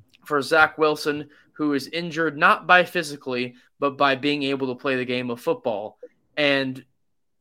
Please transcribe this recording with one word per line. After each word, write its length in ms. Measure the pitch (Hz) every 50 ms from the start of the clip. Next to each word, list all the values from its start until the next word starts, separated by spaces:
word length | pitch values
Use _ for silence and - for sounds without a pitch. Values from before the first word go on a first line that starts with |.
| - _ _ _ _
for 160 | - 151 143
Zach 360 | 127 123 160 156 156 151 - -
Wilson, 520 | 156 151 151 151 - 151 147 147 147 - _ _ _ _ _
who 200 | - 156 147 143
is 140 | 135 123 -
injured 480 | - 165 175 175 147 160 165 156 143 147
not 300 | 170 190 214 - 165 160
by 160 | 180 180 175
physically, 720 | 175 - 180 160 147 147 135 - 135 127 123 127 123 120 _ _ _ _ -
but 180 | 143 139 131 135
by 180 | 143 139 135
being 280 | 127 127 147 143 147 139
able 240 | 135 139 131 135 131
to 120 | 123 127
play 160 | - 143 131
the 100 | 127 127
game 240 | 120 123 127 123 123
of 120 | 120 120
football. 560 | - 165 165 - - 123 110 98 107 104 - _ - - _ _ _ _ _ 151
And 460 | 147 143 139 135 135 131 131 131 - _ _ _ _ _ _ _ _ _ _ _